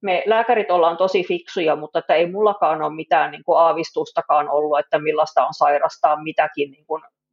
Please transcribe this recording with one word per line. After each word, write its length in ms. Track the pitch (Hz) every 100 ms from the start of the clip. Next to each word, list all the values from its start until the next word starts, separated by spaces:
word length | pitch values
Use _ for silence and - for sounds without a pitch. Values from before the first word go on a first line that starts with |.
me 200 | 202 180 202
lääkärit 440 | 220 233 226 196
ollaan 260 | 175 165 175
tosi 280 | 190 190
fiksuja, 520 | 180 175 - - 160 147
mutta 220 | 151 165
että 160 | -
ei 160 | 160 175
mullakaan 520 | 190 214 202 165 160
oo 80 | 151
mitään 400 | 156 156 165 147
niin 140 | 151
kun 140 | 160 160
aavistustakaan 920 | 165 160 165 - 156 - - 156 147
ollut, 300 | 143 151 147
että 200 | 147 156
millaista 480 | 151 151 156 - 135
on 80 |
sairastaa 680 | 151 147 143 160 - 160 151
mitäkin 480 | 156 156 156 - 143
niin 160 | 139 -
kun 160 | 156 - _ _